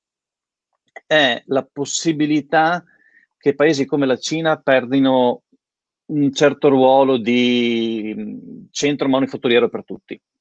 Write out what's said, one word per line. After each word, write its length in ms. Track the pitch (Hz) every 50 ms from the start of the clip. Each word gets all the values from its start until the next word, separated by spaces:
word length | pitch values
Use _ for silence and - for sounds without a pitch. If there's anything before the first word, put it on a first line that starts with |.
| _ _ _ _ _ _ _ _ _ _ _ _ _ _ _ _ _ _ - - -
è 360 | - 160 156 143 127 117 - -
la 200 | - 135 135 135 -
possibilità 1120 | _ 143 139 - - - - 165 156 143 151 147 151 151 139 _ - 160 160 160 175 175 175 _ _ _ _ _ _ _ _ _ _
che 180 | _ - 143 139
paesi 300 | 139 147 160 156 139 135
come 200 | 135 156 147 143
la 120 | 131 127
Cina 400 | 120 - - 156 160 165 160 156
perdino 840 | 143 - 147 131 131 123 120 135 139 135 135 131 127 123 123 120 - _ _ _ _ _ _ _ _ _ _ _ _ _ -
un 240 | 160 147 143 139 135
certo 360 | - 151 143 131 - - 147
ruolo 480 | 135 131 131 131 131 135 139 135 135
di, 960 | 123 107 117 120 123 123 123 123 123 120 120 117 117 113 113 113 110 104 107 107
mm, 460 | 104 107 104 104 - - - - - - -
centro 360 | - - 147 143 147 123 135
manifatturiero 600 | 135 131 135 135 131 - 110 - 127 117 120 117 107
per 140 | - 104 -
tutti. 360 | - 95 - _ - - - _ _ _ _